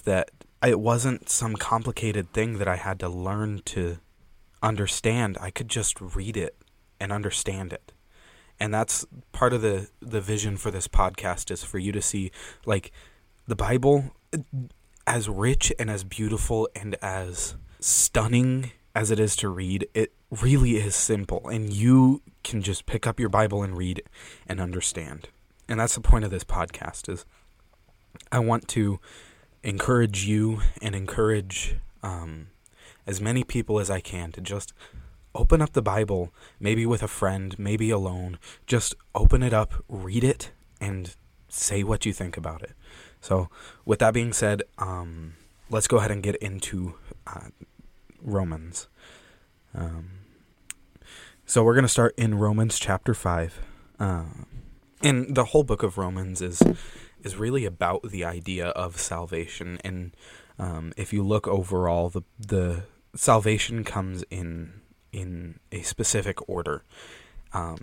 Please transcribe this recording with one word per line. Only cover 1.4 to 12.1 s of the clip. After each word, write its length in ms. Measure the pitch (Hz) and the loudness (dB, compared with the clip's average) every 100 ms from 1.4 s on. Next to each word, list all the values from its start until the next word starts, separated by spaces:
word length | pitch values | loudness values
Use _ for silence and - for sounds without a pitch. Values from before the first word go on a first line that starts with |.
| 113 107 | -2 -4
complicated 760 | - 113 117 - 113 101 87 | 0 -2 -2 -4 -2 -2 -2
thing 280 | - 113 107 | -2 -2 -2
that 80 | 95 | -2
I 80 | 90 | -2
had 200 | 98 95 | -4 -6
to 80 | 90 | -6
learn 500 | 90 92 104 107 101 - | -4 -4 -2 -4 -4 -6
to 320 | - 87 85 - _ - - _ _ | -4 -4 -6 -14 _ -20 -20 _ _
understand. 760 | 110 107 98 - 113 120 110 90 | -2 0 -2 0 0 2 0 -4
I 100 | 92 | -8
could 160 | - 117 | -8 -4
just 320 | 113 104 - | -2 -2 -4
read 380 | 92 95 98 110 | -6 -6 -4 -4
it 180 | 80 - _ _ _ - | -6 -8 _ _ _ -10
and 100 | 98 | -6
understand 600 | 101 104 - - 95 92 | -4 -4 -4 -4 -6 -8
it. 180 | - - - _ _ - - _ - | -10 -14 -20 _ _ -20 -20 _ -6
And 160 | 104 | -2
that's 320 | 107 117 - - 131 - | 0 0 -2 -6 -16 -14
part 180 | - 123 | 2 2
of 100 | 123 | 4
the, 280 | 110 95 101 _ | 2 0 -4 _
the 220 | 120 110 | -6 -4
vision 340 | 95 107 107 98 | -2 -2 -2 -2
for 160 | 107 | -4
this 160 | 92 - | -4 2
podcast, 640 | - 95 92 98 87 - | 4 4 0 -4 -4 -6
is 100 | 90 | -8
for 160 | - 98 | -6 -4
you 140 | 98 | -4
to 100 | 101 | -2
see, 300 | - | -2